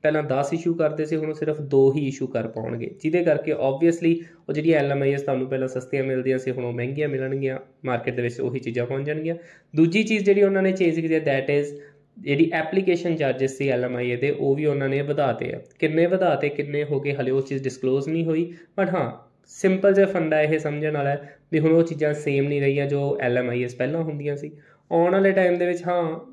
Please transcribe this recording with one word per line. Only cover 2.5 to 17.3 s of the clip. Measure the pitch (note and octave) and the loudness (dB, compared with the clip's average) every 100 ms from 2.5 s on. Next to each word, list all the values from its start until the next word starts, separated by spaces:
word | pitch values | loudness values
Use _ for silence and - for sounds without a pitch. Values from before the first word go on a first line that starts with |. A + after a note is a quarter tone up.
| A2+ A#2+ A#2 A#2 - | -6 -8 -6 -8 -6
ਜਿਹਦੇ | D3+ F3 | -2 0
ਕਰਕੇ | E3+ D3 D3+ | 2 0 0
obviously | D3 C3+ C#3 E3+ E3 E3 E3+ - - - | -2 -2 2 2 4 2 0 -4 -18 -8
ਉਹ | |
ਜਿਹੜੀਆਂ | D3+ D#3 D#3 | -2 2 2
ਐਲ | C#3 | 2
ਐਮ | C#3 | 0
ਆਈ | C#3 | 0
ਐਸ | C#3 | 0
ਤੁਹਾਨੂੰ | C#3 C3 C3 | -2 -2 -2
ਪਹਿਲਾਂ | C3 C3 | -2 -4
ਸਸਤੀਆਂ | B2+ B2+ C#3 | -6 -4 -4
ਮਿਲਦੀਆਂ | C3+ B2+ C3 B2+ | -2 -2 0 -2
ਸੀ | C3 | -2
ਹੁਣ | B2+ A#2+ | -4 -6
ਉਹ | |
ਮਹਿੰਗੀਆਂ | A#2 B2 C#3 D3+ | -4 -6 -4 -4
ਮਿਲਣਗੀਆਂ, | C3+ C3 C3+ C3+ C3 - _ C3+ | -4 -4 -4 -4 -6 -12 _ -4
market | A#2 - A#2 | -2 -2 -2
ਦੇ | |
ਵਿੱਚ | A#2+ A#2+ | -4 -4
ਉਹੀ | B2+ B2+ | -4 -4
ਚੀਜ਼ਾਂ | A#2 A#2 A#2+ | -4 -4 -4
ਪਹੁੰਚ | C3+ C#3+ | -4 -4
ਜਾਣਗੀਆਂ। | D3+ D#3+ E3 - - _ D3+ | -4 -4 -6 -10 -20 _ 2
ਦੂਜੀ | E3 G3 | 4 4
ਚੀਜ਼ | G#3+ G#3+ G3 | 2 2 4
ਜਿਹੜੀ | G3+ | 6
ਉਹਨਾਂ | G3 G3 | 6 4
ਨੇ | F#3+ | 2
change | F#3 E3+ D#3+ | 2 2 2
ਕੀਤੀ | D#3+ D#3+ | 0 0
ਹੈ | |
that | D3 C3+ C3+ C#3+ | 2 0 2 0
is | D3 C#3+ - _ _ - | 0 -8 -18 _ _ -14
ਜਿਹੜੀ | C#3+ C#3+ E3 | -2 4 4
application | E3 D#3+ F#3+ F#3+ E3+ F3+ D#3+ | 2 0 0 2 0 0 0
charges | C#3 B2+ C3+ C3+ | 0 0 -2 0
ਸੀ | C#3 | 0
ਐਲ | B2 | 0
ਐਮ | B2 B2 | 0 -2
ਆਈ | B2 | -2
ਏ | A#2+ | 0
ਦੇ | C#3 | 0
ਉਹ | C#3+ C#3 C#3 | 0 0 2
ਵੀ | D3+ | 2
ਉਹਨਾਂ | C#3 C3+ | 0 0
ਨੇ | C#3 | -2
ਵਧਾਤੇ | C#3+ D3 C#3 A2+ A#2+ | -2 0 0 0 -6
ਆ। | - - _ | -8 -12 _
ਕਿੰਨੇ | D#3 D#3 F3 | 0 4 2
ਵਧਾਤੇ, | F#3 F3+ C#3 D3 | 4 2 2 -2
ਕਿੰਨੇ | C#3+ C#3+ D3 | -2 -4 -4
ਹੋ | D3 C#3 | -2 -2
ਗਏ, | C#3+ | -2
ਹਲੇ | C#3 B2+ | -2 0